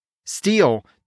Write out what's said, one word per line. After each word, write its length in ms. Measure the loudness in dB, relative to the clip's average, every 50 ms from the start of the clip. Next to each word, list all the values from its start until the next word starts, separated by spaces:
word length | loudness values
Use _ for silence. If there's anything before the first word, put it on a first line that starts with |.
| _ _ _ _ _
Steele, 580 | -16 -14 -6 -2 0 2 2 2 2 2 -2 -6 _ _ _ _